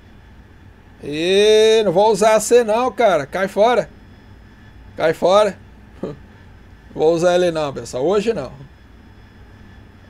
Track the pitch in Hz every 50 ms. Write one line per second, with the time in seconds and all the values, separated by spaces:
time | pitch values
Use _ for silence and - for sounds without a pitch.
0 | - - - - - - - - - - - - - - - - - - - -
1 | - 147 147 151 165 180 190 202 208 214 214 214 220 220 220 226 214 196 160 190
2 | 208 220 220 170 208 220 220 214 208 - 240 247 240 208 208 233 254 254 202 -
3 | 240 208 180 151 135 - - 180 196 190 - 196 208 240 247 208 165 - - -
4 | - - - - - - - - - - - - - - - - - - - -
5 | 151 160 160 - - 170 190 208 214 196 196 - - - - - - - - -
6 | - 143 147 - - - - - - - - - - - - - - - - -
7 | 156 160 170 165 170 180 175 180 180 175 165 156 151 143 127 127 117 - - 127
8 | 135 165 202 214 202 233 220 170 131 120 - 135 135 - - - - - - -
9 | - - - - - - - - - - - - - - - - - - - -
10 | - -